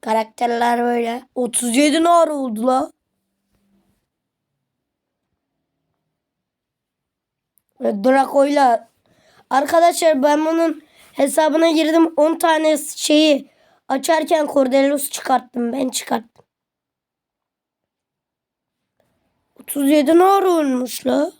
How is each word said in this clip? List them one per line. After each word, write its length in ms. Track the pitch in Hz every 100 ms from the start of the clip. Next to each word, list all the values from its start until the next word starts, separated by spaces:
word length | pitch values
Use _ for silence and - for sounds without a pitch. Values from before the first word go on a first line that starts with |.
Karakterler 800 | - 220 220 - 240 233 240 240
böyle. 400 | 240 240 233 240 - -
Otuz 420 | 240 - 240 233
yedi 260 | 302 302
nar 240 | 330 339 320
oldu 400 | 294 262 214 247
la. 240 | 254 320 _ _ _ _ _ _ _ _ _ _ _ _ _ _ _ _ _ _ _ _ _ _ _ _ _ _ _ _ _ _ _ _ _ _ _ _ _ _ _ _ _ _ _ _ _ _ _ _ _
Ve 220 | 233 214
Draco'yla. 840 | 226 269 262 285 277 285 262 226 - _ _ _ _ _ _
Arkadaşlar 760 | 262 277 330 339 349 330 302
ben 220 | 285 302 320
bunun 380 | 330 330 320 _ _ _
hesabına 580 | - 277 277 311 302 330
girdim. 420 | 320 311 320 320 -
On 180 | 302 320
tane 420 | 339 311 311 302
şeyi 760 | - - - 302 311 277 269 _ _ _ _
açarken 600 | 269 269 320 311 330 294
Cordelius 560 | 277 262 269 277 285 -
çıkarttım. 640 | - - 254 247 240 233
Ben 160 | 254 262
çıkarttım. 560 | - - 240 233 _ _ _ _ _ _ _ _ _ _ _ _ _ _ _ _ _ _ _ _ _ _ _ _ _ _ _ _ _ _ _ _ _
Otuz 300 | - 285 277
yedi 300 | 302 277 330
nar 240 | 370 392
olmuş 640 | 370 339 294 254 247 - 254
la. 240 | 262 320